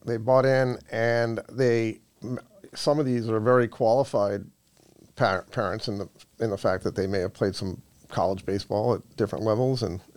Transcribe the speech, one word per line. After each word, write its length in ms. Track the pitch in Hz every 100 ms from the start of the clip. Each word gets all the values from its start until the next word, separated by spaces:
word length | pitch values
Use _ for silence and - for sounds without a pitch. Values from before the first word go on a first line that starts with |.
| -
They 120 | 117
bought 280 | 110 131 131
in, 340 | 131 127 123 -
and 480 | 117 117 117 117 113 -
they, 480 | 117 127 117 113 107 _ _
m-, 160 | 104 123 - - -
some 260 | - - 147
of 60 | 135
these 240 | 120 113
are 100 | 110
very 280 | 110 127 117
qualified 800 | - 113 123 135 113 101 101 101 _ _ _ _ _ - -
par-, 300 | 117 92 -
parents 360 | - 98 107 -
in 100 | 101
the, 100 | 95 - - -
in 120 | 113
the 60 | 98
fact 260 | 104 92
that 120 | 95 -
they 120 | 95
may 100 | 98
have 140 | 92
played 220 | - 101 92
some 260 | 95 87 - _ -
college 360 | - 185 190 -
baseball 480 | 98 - 101 120
at 240 | 110 - -
different 260 | 104 73
levels 380 | 110 110 131 127
and 180 | 104 87 -